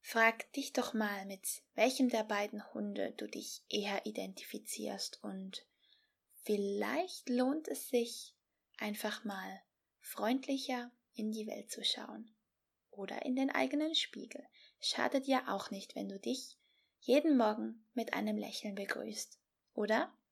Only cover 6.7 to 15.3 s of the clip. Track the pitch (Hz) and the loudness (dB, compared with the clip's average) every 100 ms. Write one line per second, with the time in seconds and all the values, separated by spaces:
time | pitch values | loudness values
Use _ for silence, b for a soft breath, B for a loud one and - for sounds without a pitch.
6.7 | 202 208 269 370 - - 247 254 302 311 | 0 0 0 -2 -6 -2 2 2 2 -2
7.7 | 269 - 240 233 - - _ _ _ _ | -8 0 0 0 -6 -14 _ _ _ _
8.7 | - 214 208 214 214 214 196 190 196 _ | -6 -6 -2 -4 -4 -6 -6 -8 -10 _
9.7 | _ _ _ - - 208 262 262 269 269 | _ _ _ -12 -2 2 2 2 -2 0
10.7 | 254 247 _ _ - 214 220 214 - - | -4 -4 _ _ -6 -4 -4 -6 -8 -8
11.7 | - - - 220 - 226 _ _ _ _ | -2 0 -2 -4 -12 -14 _ _ _ _
12.7 | _ _ 202 196 - - 254 269 - 262 | _ _ -10 -6 -4 0 2 2 4 2
13.7 | 294 311 320 - - - - - B B | 2 2 2 0 -6 -12 -12 -16 B B
14.7 | B - - - 277 269 | B -2 2 2 2 4